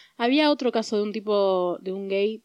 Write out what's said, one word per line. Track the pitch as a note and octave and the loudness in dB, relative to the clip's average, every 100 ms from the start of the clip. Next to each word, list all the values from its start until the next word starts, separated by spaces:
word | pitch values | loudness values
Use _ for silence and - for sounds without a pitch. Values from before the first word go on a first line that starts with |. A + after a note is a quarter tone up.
| - - | -18 -4
Había | A#3+ C#4+ D4+ | 0 4 4
otro | D4 B3 | 2 0
caso | A#3 A3 G#3+ | -2 -2 -2
de | |
un | G#3 | -2
tipo, | G#3 G3+ G#3 G3 F#3 F3+ F3 | -4 0 2 2 2 0 -4
de | F#3+ | -6
un | F#3+ G3 | -8 -4
gay | F#3+ G3+ A3 | 0 0 -4